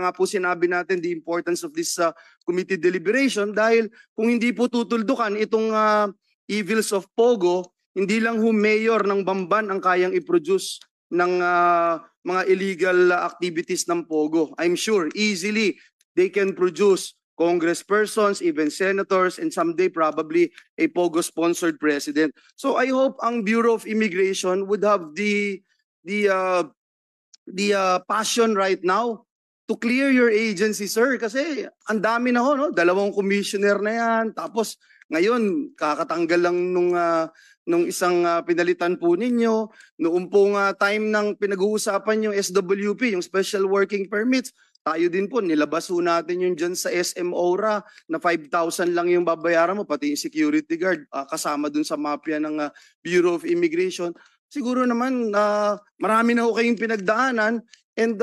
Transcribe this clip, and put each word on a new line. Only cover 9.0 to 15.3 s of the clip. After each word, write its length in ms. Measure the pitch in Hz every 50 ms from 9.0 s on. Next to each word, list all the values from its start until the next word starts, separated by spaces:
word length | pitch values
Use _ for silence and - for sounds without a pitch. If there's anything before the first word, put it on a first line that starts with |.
| 196
ng 160 | 202 196 202
Bamban 480 | 185 190 190 196 185 165 196 214 220 196
ang 80 | 190 190
kayang 400 | - 185 180 185 180 185 185 175
i-produce 640 | 147 - 175 170 147 180 190 185 - - - - - _ _ _ _ - 165
ng, 240 | 175 180 180 180 180
uh, 640 | 175 175 180 175 175 175 175 170 170 170 165 156 - - _ _ -
mga 160 | 175 180 185 180 185
illegal, 480 | 190 185 196 196 185 156 180 185 180 180 180 180 180
uh, 80 | 175 175 170
activities 560 | - - 175 180 165 165 180 - 180 160 -
ng 240 | 175 170 170 156 -
pogo. 400 | 156 151 151 156 160 165 156 135 - -
I'm 160 | 165 175 175
sure 400 | - - 220 220 190 160 160 -
easily 640 | 202 214 214